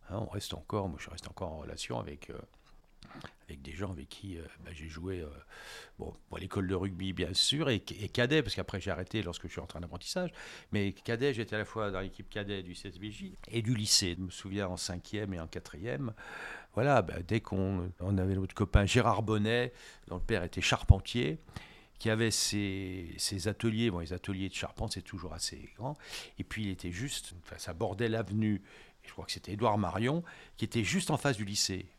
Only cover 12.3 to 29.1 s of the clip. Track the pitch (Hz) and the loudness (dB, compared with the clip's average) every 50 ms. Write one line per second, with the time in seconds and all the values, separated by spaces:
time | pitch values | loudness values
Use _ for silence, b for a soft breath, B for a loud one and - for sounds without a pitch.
12.3 | - 107 101 98 101 98 92 90 90 - - 104 92 90 95 107 107 107 196 190 | -6 -6 -4 -2 -4 -4 -4 -8 -10 -10 -10 -10 -10 -8 -8 -8 -8 -8 -10 -10
13.3 | - - - - - 117 113 107 127 110 107 104 - - - 90 87 87 95 90 | -10 -12 -14 -2 -2 0 4 4 2 2 4 6 6 6 6 4 2 0 -4 -6
14.3 | - - - 98 95 101 101 92 90 90 - - 92 87 - - - 104 107 98 | -6 -8 -8 -4 -2 0 0 0 -2 -2 -4 -4 -4 -6 -6 -4 -4 -4 -2 -2
15.3 | 95 85 80 - - 87 - - - - - 113 127 143 143 117 107 B B B | -4 -4 -6 -6 -8 -10 -10 -10 -12 -8 -6 -4 -2 -2 -2 -4 -4 B B B
16.3 | B B B B B B B B - - 113 143 143 123 98 82 - 82 90 - | B B B B B B B B 0 2 4 8 8 6 6 4 0 -6 -2 2
17.3 | 107 110 - - - 95 95 95 98 92 87 90 90 _ 90 95 101 92 92 95 | 2 2 2 2 0 2 2 2 2 0 0 -2 -4 _ 0 4 4 4 4 4
18.3 | 98 95 95 95 - - 107 95 - 107 101 92 - 120 117 113 107 95 117 101 | 2 2 0 -2 0 0 0 6 8 8 8 8 6 6 6 6 6 4 4 4
19.3 | 110 107 101 107 113 120 123 123 B B B B B B B - - 92 - - | 4 4 4 4 4 2 2 0 B B B B B B B -8 -4 -4 0 0
20.3 | 117 98 85 98 - - - - - - - - - 98 - - - 120 127 143 | 2 0 0 -2 -2 0 2 2 2 2 10 10 10 10 10 0 0 0 2 2
21.3 | 160 165 - B B B B B B B B B B - - 113 110 110 113 113 | 0 -2 -8 B B B B B B B B B B -2 2 2 4 6 4 4
22.3 | 104 - - - - 104 104 98 95 95 98 92 92 92 87 82 - - - - | 4 4 2 2 2 2 2 2 0 -2 -4 -4 -4 -6 -6 -8 -6 -4 -2 -2
23.3 | 104 95 82 107 101 - - 117 110 110 117 117 92 87 85 82 90 87 - - | -2 0 0 0 0 2 2 2 4 4 4 4 2 2 -2 -4 -6 -6 -4 -4
24.3 | 98 92 95 95 - - - - - - 110 107 - 98 87 - - 98 - 92 | -2 -2 -2 -2 -2 -4 -6 -6 -4 -4 -4 -4 -2 -6 -6 -8 -8 -8 -6 -6
25.3 | 78 80 - - - 73 73 - - - 107 131 151 B B B B B B B | -6 -4 -4 -4 -6 -8 -14 -16 -12 -6 -6 -6 -6 B B B B B B B
26.3 | B - - - - 107 110 101 95 90 - 90 87 87 120 147 - - - - | B -8 -6 -6 -2 -2 -2 -2 -2 -2 -4 -4 -4 -2 -4 -4 -4 -6 -6 -8
27.3 | - 90 - - - - - - 85 80 - 92 95 95 120 113 110 110 110 90 | -12 -14 -14 -14 -12 -10 -8 -8 -4 -2 -2 -2 0 0 0 2 2 0 0 0
28.3 | 98 107 110 107 104 98 B B B B B B B B - - | 2 2 4 4 4 2 B B B B B B B B -20 -18